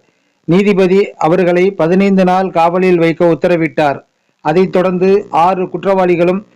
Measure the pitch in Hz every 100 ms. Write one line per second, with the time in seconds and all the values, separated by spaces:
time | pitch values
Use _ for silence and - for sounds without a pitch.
0 | _ _ _ _ - 175 202 185 185 190
1 | 202 - 156 180 175 175 185 196 160 185
2 | 196 190 180 180 190 165 170 180 185 180
3 | 165 160 175 165 180 175 160 131 147 135
4 | - _ _ _ 147 160 190 185 185 180
5 | 185 202 - 156 175 185 180 180 175 190
6 | 180 170 175 190 -